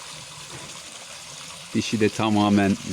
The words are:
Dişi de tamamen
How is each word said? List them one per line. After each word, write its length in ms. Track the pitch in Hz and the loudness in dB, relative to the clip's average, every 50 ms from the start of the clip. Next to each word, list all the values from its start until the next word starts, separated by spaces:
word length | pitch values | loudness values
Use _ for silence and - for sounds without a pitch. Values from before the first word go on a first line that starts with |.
| - - - - - - - - - - - - - - - - - - - - - - - - - - - - - - - - - - - | -14 -14 -14 -14 -14 -16 -16 -16 -14 -14 -14 -14 -14 -14 -14 -14 -14 -16 -16 -16 -14 -16 -16 -16 -14 -14 -14 -14 -14 -14 -14 -14 -10 -4 -2
Dişi 260 | 113 - - - 104 | -2 0 0 2 4
de 100 | 107 101 | 4 4
tamamen 680 | - - 110 110 107 104 104 104 101 101 101 95 104 - - 104 | 4 2 2 4 6 6 6 6 6 6 6 4 2 0 0 2